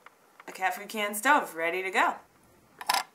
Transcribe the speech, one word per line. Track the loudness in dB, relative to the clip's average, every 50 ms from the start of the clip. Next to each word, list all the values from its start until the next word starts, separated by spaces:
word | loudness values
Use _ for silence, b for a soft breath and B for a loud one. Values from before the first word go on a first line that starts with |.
| -20 -20 _ _ _ _ _ -20 -18 -16
a |
cat | -8 -2 -2 -2 -2
food | -2 -8 -8
can | -6 -4 -4 -4 -4
stove | 0 4 4 6 4 4 0 -6
ready | -4 -2 -2 -2 -2
to | -4 -2
go. | 2 2 2 2 2 -4 -10 _ _ _ _ _ _ _ _ _ _ -12 -4 -2 -2 -2 -2 -4 _